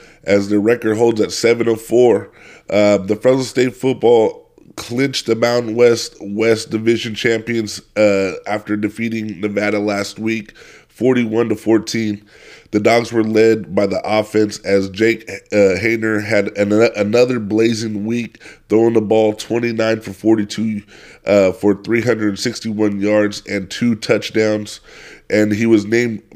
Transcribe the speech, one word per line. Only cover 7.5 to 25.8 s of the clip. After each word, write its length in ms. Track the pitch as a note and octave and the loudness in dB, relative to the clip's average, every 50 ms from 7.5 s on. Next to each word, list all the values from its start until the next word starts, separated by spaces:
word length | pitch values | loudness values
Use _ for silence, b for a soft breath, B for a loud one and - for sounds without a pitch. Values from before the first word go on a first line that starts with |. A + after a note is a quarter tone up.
| A#2 A2+ A2 G2+ - - - _ - | -4 -4 -4 -6 -8 -14 -16 _ 0
uh, 360 | G#2 G#2+ G#2 G2 G2 G2 F#2 D#2 - - | 2 2 2 4 2 0 -2 -4 -8 -8
after 300 | G2+ G#2 G#2+ G2 - G#2+ | -8 -8 -6 -4 -4 -4
defeating 600 | G#2+ G#2+ G2+ - - A2+ A2+ A2+ A2 G#2+ A2 F#2+ E2 | -4 -4 -6 -6 -6 -6 -6 -4 -6 -8 -8 -8 -6
Nevada 380 | G#2 G#2 G2+ G2+ G#2 G#2 G#2 G#2 | -6 -4 -4 -2 -2 -2 -2 -2
last 380 | G#2 G#2 G2+ G2+ G2+ - - | -2 -2 -2 -4 -6 -8 -8
week, 380 | G2+ A2 A2+ A2+ A2+ G2+ - - B B B B B B | -6 -4 -4 -4 -4 -6 -12 -20 B B B B B B
forty-one 640 | B _ - G#2+ C3 C3 B2 A#2+ A2 G#2+ A2+ A#2+ A2+ | B _ 0 2 2 2 2 0 0 0 0 0 0
to 60 | G#2+ | -2
fourteen. 720 | - - G#2+ A2+ A2 E3 - - A2+ A2+ G#2+ G#2 G2+ - B B B B B B B B B | -4 0 2 2 2 2 -2 -6 -4 -4 -4 -6 -6 -10 B B B B B B B B B
The 80 | - G#2+ | -4 0
Dogs 320 | G#2 A2 A#2 A#2+ A#2+ A#2 | 2 2 2 2 0 0
were 120 | A#2 A2+ A2 | -2 -2 0
led 500 | A2 A2 A2 A2 A2+ A2 A2 F#2 D#2 F#2 | 2 2 4 4 4 4 0 -2 -4 -2
by 140 | G#2 G2+ | -2 -2
the 120 | G2 F#2 - - | 0 -2 -4 -4
offense 540 | F2+ G#2+ G#2+ G#2 - - G#2+ G#2+ G#2 - - | -2 -2 -2 -2 0 0 0 0 0 -2 -8
as 320 | - F#2+ G2 G2 G2 F#2+ | -4 0 0 0 0 -2
Jake, 360 | F#2 G2 A2 A#2 A2+ G#2 - | -2 0 0 0 0 -2 -6
uh, 460 | - G2 - - - G#2 G#2 G2+ F#2+ F2+ F#2 | -14 -16 -16 -10 -2 2 4 4 4 2 2
Hayner 420 | A2 A2+ A#2 A2+ A2 A2 A2 G#2 G2+ | 0 0 -2 0 -2 -2 -2 -2 -2
had 320 | G#2 A2+ G#2 G2 G2 - | -2 0 0 0 -2 -2
an-, 160 | G2+ G#2 G2+ G#2 G#2+ A#2 A2 - | -2 0 2 4 4 2 2 2
another 440 | G#2+ G2+ G#2 A2 A#2+ B2 B2+ B2+ A#2+ | -2 -2 0 2 2 2 2 0 -4
blazing 640 | G#2+ F#2+ G#2+ A2 A2+ A#2 A2+ G#2+ A#2 A2 G#2+ G2+ G#2 | -4 -2 0 2 2 2 0 -2 -6 -8 -6 -6 -6
week, 380 | A2 A#2+ A#2+ A#2 - _ - B B B B B - | -4 -4 -6 -6 -8 _ -20 B B B B B 0
throwing 240 | G2+ A2+ A#2 A#2 A#2 | 2 4 4 4 2
the 80 | A2+ | 2
ball 320 | G#2+ G2 A2 A2 A2 G#2+ G#2+ | 2 2 2 4 4 2 0
twenty-nine 680 | - - - A2+ A#2+ A#2+ A#2 A2+ A2 A2 A2 A2 A2 | -4 -6 -4 -4 -2 -2 -2 -2 -2 0 0 -2 -2
for 120 | - - F#2+ | -4 -12 -12
forty-two, 680 | - - A2 A2+ A2 G#2 G2+ - G#2 A2 A2 G#2+ G2+ - B B B B B B B B | -2 2 2 2 2 0 -4 -4 -6 -4 -4 -4 -6 -10 B B B B B B B B
uh, 260 | - G#2 G2+ F#2+ F#2 F2+ | 2 4 4 4 2 0
for 280 | - - G#2 G2 G2 | 2 2 2 2 0
three 220 | - G#2+ A#2 A#2 G#2+ | -2 -2 -2 0 2
hundred 340 | B2 A2+ A2 G#2+ G#2 G2 | 0 0 0 0 -4 -4
sixty-one 640 | G2 - B2 A2+ - - A2+ G#2+ G#2 G#2+ G#2 G2+ G2 | -2 -6 -6 -6 -6 -8 -8 -4 -2 -2 -2 -2 -2
yards 400 | G2 G#2 G#2 G#2+ G#2 G#2 G2+ - - | -2 0 0 0 0 -2 -4 -8 -10
and 240 | - G#2 G2 F#2 F2+ | -8 -8 -8 -8 -8
two 240 | - - A#2+ A#2+ A2+ | -6 -2 -2 -2 -2
touchdowns. 840 | A2 - - A2+ G#2 - - - A2 A2 G#2+ G#2+ G#2+ G#2 - - - B B B B B B B B B - | -2 -2 -2 -2 -2 -2 -4 -2 -2 0 0 -2 -4 -6 -10 -16 -18 B B B B B B B B B -2
And 200 | - G#2+ G#2+ G#2+ | 0 2 2 2
he 140 | G#2 G#2 A#2 | 0 0 2
was 200 | A2+ A2+ G#2 | 4 2 2